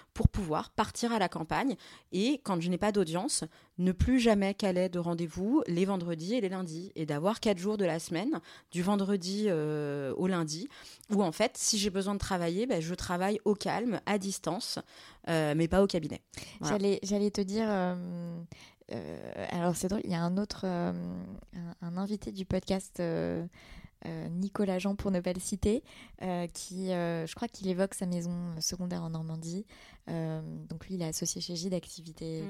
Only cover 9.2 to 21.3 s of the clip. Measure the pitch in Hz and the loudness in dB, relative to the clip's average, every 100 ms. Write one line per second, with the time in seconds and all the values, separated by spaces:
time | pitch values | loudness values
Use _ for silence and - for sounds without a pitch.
9.2 | 175 202 214 160 151 151 147 143 135 - | 0 0 2 2 0 0 -2 -2 -2 0
10.2 | 185 180 156 156 262 - - - - 202 | 2 2 0 -4 -8 -14 -20 -20 0 2
11.2 | 180 - 226 - - 214 202 190 196 202 | 2 2 0 2 0 2 2 0 0 -2
12.2 | - 180 170 180 254 180 160 180 - 175 | 0 2 2 2 2 0 0 -4 -2 0
13.2 | 190 220 214 196 175 170 240 185 - 208 | 2 2 2 2 0 0 0 -2 0 0
14.2 | 196 - 160 185 - - - - - - | 0 -4 -2 -2 -4 -6 -10 -18 -20 -10
15.2 | - 160 151 151 165 180 202 175 - - | 0 2 4 2 4 6 4 2 -2 -8
16.2 | - - - - - 208 202 190 190 208 | -12 -16 -14 -6 0 2 2 2 2 2
17.2 | 208 202 190 214 220 196 180 180 175 175 | 2 2 0 0 2 2 0 -2 -6 -6
18.2 | 170 170 170 - - _ - 110 76 76 | -8 -8 -12 -16 -20 _ -10 -8 -8 -10
19.2 | - - 95 175 175 170 185 214 214 170 | -10 -8 -4 0 2 2 0 -2 0 0
20.2 | 170 185 208 - 190 175 180 175 175 180 | 0 0 -2 -4 -4 -2 -2 -2 -6 -8
21.2 | 180 | -10